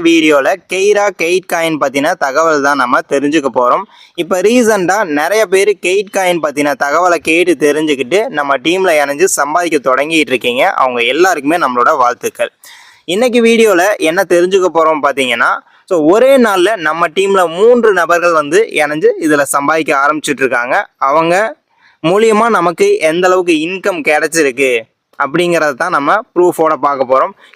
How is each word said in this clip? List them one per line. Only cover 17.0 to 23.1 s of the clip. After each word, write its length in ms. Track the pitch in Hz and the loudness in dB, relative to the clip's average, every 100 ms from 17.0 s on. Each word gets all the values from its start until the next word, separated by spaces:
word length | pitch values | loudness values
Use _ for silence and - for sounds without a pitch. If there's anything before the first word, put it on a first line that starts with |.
| 170 175 | -2 -2
டீம்ல 240 | 196 196 170 170 | 0 2 0 2
மூன்று 340 | 226 247 220 185 | 2 4 4 2
நபர்கள் 400 | 165 170 175 160 | 2 2 2 0
வந்து 200 | 147 180 226 147 | 2 0 0 0
இணைஞ்சு 280 | 147 151 214 403 160 | -2 0 0 0 0
இதுல 180 | 147 139 143 | 0 0 -2
சம்பாதிக்க 440 | 143 160 156 143 | 0 -2 0 0
ஆரம்பிச்சிட்டு 380 | 143 151 - 135 | 0 -2 -4 -2
இருக்காங்க. 320 | 135 123 120 175 - _ 135 | -2 -2 -2 -4 -4 _ -2
அவங்க 240 | 151 165 180 226 311 _ _ _ _ | 0 0 0 -2 -6 _ _ _ _
மூலியமா 440 | 156 196 226 208 233 202 | -2 2 2 2 2 0
நமக்கு 280 | 175 165 202 202 156 | -2 0 0 0 0